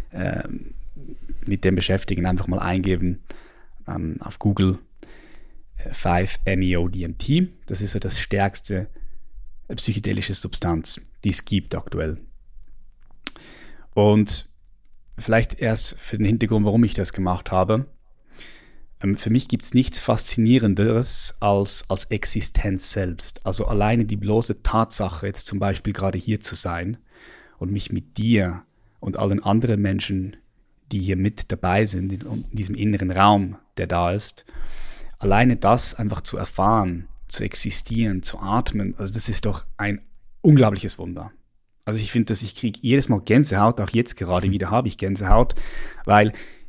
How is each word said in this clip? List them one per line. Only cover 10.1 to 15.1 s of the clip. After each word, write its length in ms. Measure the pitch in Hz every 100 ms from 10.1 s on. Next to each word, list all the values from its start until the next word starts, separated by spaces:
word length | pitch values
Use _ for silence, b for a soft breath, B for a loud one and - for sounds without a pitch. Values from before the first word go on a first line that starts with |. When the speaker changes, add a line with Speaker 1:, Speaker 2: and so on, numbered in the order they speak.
| 98 -
Speaker 1:
Substanz, 680 | 95 95 - 87 82 - - - -
die 60 | 104
es 160 | - -
gibt 280 | 101 -
aktuell. 440 | 82 - - 78 - - - - - - - - - - - - B B B B B B
Und 560 | - 104 104 104 - - - - - - - -